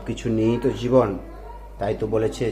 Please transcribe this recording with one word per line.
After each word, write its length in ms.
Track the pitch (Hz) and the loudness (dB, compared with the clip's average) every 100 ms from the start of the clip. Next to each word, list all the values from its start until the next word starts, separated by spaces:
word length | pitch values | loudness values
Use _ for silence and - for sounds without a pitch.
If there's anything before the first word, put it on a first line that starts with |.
| - | -4
কিছু 200 | 110 117 | -4 -2
নিয়েই 300 | 110 113 120 | 2 2 2
তো 80 | 131 | 0
জীবন, 380 | 107 117 127 110 90 - - - - - - | 0 4 4 4 0 -8 -14 -14 -16 -16 -6
তাই 160 | 101 | -4
তো 120 | 107 110 | -2 0
বলেছে 380 | 110 110 - 117 | 0 0 0 -4